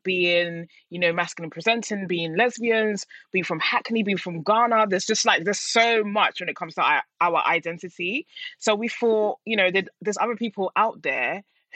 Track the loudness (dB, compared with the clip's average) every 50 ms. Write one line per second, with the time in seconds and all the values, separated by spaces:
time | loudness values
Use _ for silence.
0 | -4 -2 0 2 2 4 4 2 2 0 -2 -8 -10 -12 _ _ _ -10 -4 0
1 | 0 2 2 0 -2 -4 -6 -10 -12 -10 -8 -2 0 0 0 0 0 -4 -4 -4
2 | -2 -2 -2 -2 -2 -2 0 2 2 2 0 -2 0 2 2 2 2 0 -2 -4
3 | -6 -10 -18 -20 -10 _ -2 -2 -2 -2 -2 -2 -2 -2 -2 -2 -2 0 0 0
4 | 0 0 0 -2 -4 -6 -8 -4 0 2 2 4 4 4 4 4 2 2 0 0
5 | 0 0 0 0 2 2 2 2 2 -2 -2 -2 -2 0 2 4 4 4 4 2
6 | 0 0 2 2 2 2 0 -4 -8 -8 -6 -6 -8 -6 -2 0 2 2 2 2
7 | 0 _ _ 0 0 2 2 2 2 2 0 -2 -2 -6 -10 -10 -12 -14 -10 -8
8 | -6 -4 -4 -6 -8 _ -16 -16 -16 -16 -12 -4 0 0 0 0 0 -4 -4 0
9 | 0 2 2 2 2 0 -2 -6 -6 -2 0 2 2 4 2 0 0 -2 _ -8
10 | -6 -4 -2 -2 -2 -2 -2 -4 -6 -6 -4 -4 -4 -2 2 2 2 2 0 -4
11 | -4 -4 -2 -2 -2 -2 -4 -6 -10 _ _ _ _ _ -6